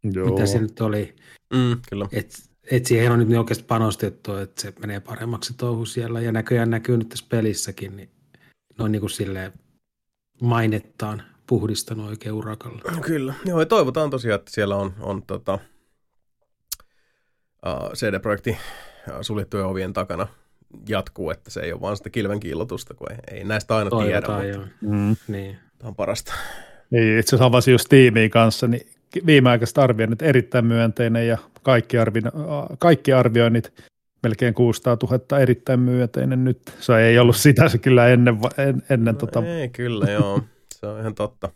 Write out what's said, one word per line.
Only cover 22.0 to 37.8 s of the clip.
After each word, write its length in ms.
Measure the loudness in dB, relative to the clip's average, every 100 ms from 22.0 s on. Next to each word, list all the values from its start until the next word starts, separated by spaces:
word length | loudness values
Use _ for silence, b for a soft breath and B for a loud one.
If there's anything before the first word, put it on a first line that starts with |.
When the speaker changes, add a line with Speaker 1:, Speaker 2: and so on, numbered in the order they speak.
| -8
Speaker 3:
kilven 300 | -6 -4 -6
kiillotusta, 540 | -6 -8 -8 -10 -14
kun 120 | -16 -14
ei, 40 | -14 -16 -14
ei 60 |
näistä 320 | -8 -8 -2 -2
aina 140 | 0
tiedä, 300 | 0 0 0
Speaker 2:
Toivotaan, 260 | -2 -6 -6
Speaker 3:
mutta 400 | -8 -14 _ -4
Speaker 2:
joo. 60 |
Speaker 1:
Mm. 220 | -2 0 -2 -4
Speaker 2:
Niin. 280 | -10 -10 -16 _ _
Speaker 3:
tämä 100 | -16
on 60 |
parasta. 380 | -8 -6 -6 -8 B B B B B B
Speaker 1:
Niin, 280 | 2 4 2
itse 100 | 2 4
asiassa 80 | 4
avasin 260 | 4 4
just 120 | 4 8
Steamia 420 | 8 8 6 4
kanssa, 380 | 4 2 2 -2
niin 180 | -2 -6 _ _
ki-, 120 | -4 4
viimeaikaiset 520 | 6 6 2 0 2
arvioinnit 440 | 2 2 -2 0
erittäin 420 | 2 2 2 0 2
myönteinen 640 | 2 0 0 0 0 0
ja 100 | -2 -6 -4
kaikki 340 | 2 2 2 0
arvi-, 220 | 2 0 -4 -6 -8
a-, 280 | -8 -10 2
kaikki 340 | 4 4 4
arvioinnit, 600 | 4 4 4 4 2 -2 b b _ _ _
melkein 320 | -4 0 -2
kuusisataatuhatta 840 | 2 0 2 -2 -2 0 -4 0 2
erittäin 420 | 4 2 0 0
myönteinen 640 | 2 0 -2 -2 -2 0
nyt. 160 | 0 -2 -8 -8
Se 160 | 2 4
ei 200 | 6 8
ollut 180 | 6 6
sitä 320 | 6 6 4
se 100 |
kyllä 300 | 4